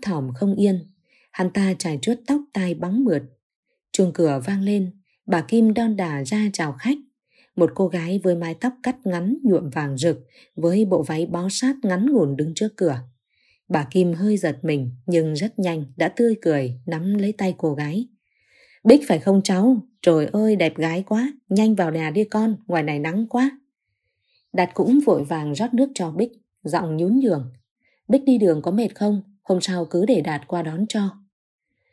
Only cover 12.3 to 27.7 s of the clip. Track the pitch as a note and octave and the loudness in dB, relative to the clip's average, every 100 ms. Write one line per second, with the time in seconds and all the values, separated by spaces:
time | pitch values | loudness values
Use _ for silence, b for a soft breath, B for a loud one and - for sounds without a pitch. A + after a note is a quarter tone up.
12.3 | C3+ D#3 D#3+ G#3+ - F3+ B2+ B2 _ _ | 0 -4 -4 -6 -2 -2 -2 -8 _ _
13.3 | _ _ _ - F3 C3+ F#3 F3 E3+ G3+ | _ _ _ -6 -4 -2 0 0 0 0
14.3 | G#3 E3+ C#3+ E3 D3 B2 - - E3+ D#3+ | 0 -2 -4 -4 -2 -4 -8 -2 0 0
15.3 | D3+ G#3 - F#3 D#3+ C3+ D3 D#3+ - A#3 | -2 -4 -4 -4 -4 -8 -4 -4 2 0
16.3 | A3 E3 D3 B2+ B2 - D#3+ F3+ G3+ G3 | 2 0 0 -2 -6 -8 -6 -2 -2 -2
17.3 | G#3+ F#3+ F3+ D#3+ C#3+ D3 F3+ B3 _ b | -2 -4 -2 -4 -2 -4 -4 -6 _ b
18.3 | b b b b b G#3+ C#4+ - E3 G3 | b b b b b 8 8 6 0 4
19.3 | G3 F#3+ F#3 A3 B3 - _ - D#3+ D3+ | 2 2 2 4 2 -2 _ 4 4 2
20.3 | G#3 A3 G#3 E3 D#3 D#3+ E3+ F#3+ G#3+ C4 | 0 2 2 2 0 -2 -2 -2 -2 -2
21.3 | C#4+ _ G3 A3 G#3 E3+ D#3+ D#3 D#3 G#3+ | -6 _ 2 2 2 0 -2 -2 -2 -2
22.3 | G#3+ A3 G3+ - E3 D3+ D3 D#3 F#3 A3+ | 0 -2 -2 -4 -2 -2 -2 -2 -4 -2
23.3 | A#3+ C4+ - _ _ _ _ _ _ _ | 0 0 -2 _ _ _ _ _ _ _
24.3 | _ _ - F3+ - F#3+ C#4 C#4+ D#3 C#3+ | _ _ -2 -2 0 2 4 4 2 0
25.3 | D#3+ D3+ C#3+ A#3+ A#3+ C4+ - E3+ D#3 A#3 | -4 -4 -4 -2 0 0 -2 -6 -2 -4
26.3 | - _ _ E3 E3 E3+ D#3 F3 B3+ C4 | -6 _ _ -6 -4 -2 -2 2 2 2
27.3 | D#3 B2+ - _ | 0 -4 -14 _